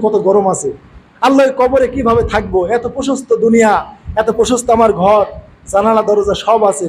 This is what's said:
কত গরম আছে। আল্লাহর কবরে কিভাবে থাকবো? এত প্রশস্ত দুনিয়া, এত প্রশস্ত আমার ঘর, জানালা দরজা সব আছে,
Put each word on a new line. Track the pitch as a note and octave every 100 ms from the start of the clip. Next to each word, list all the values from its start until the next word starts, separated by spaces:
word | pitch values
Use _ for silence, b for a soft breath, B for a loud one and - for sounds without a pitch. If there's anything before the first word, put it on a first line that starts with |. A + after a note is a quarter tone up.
| A3
কত | G#3 F3+
গরম | G3+ F#3+ F3
আছে। | C#3 - - - - - B3
আল্লাহর | C4+ C4+ C4+
কবরে | B3+ C4+ B3+ C4+
কিভাবে | A#3 A#3 A3+
থাকবো? | G#3 F#3+ F#3 F3+ A#3
এত | A#3+ C#4
প্রশস্ত | C4+ C4+ - A3 A3+
দুনিয়া, | A3+ G#3+ F#3 - - - -
এত | A3 A3+
প্রশস্ত | A3 B3 B3 A3+
আমার | A3+ F#3
ঘর, | F#3 G#3+ F#3+ - - - -
জানালা | G3 G#3+ A3 G#3+
দরজা | G#3 G3 F#3 -
সব | A3+ G#3
আছে, | F#3+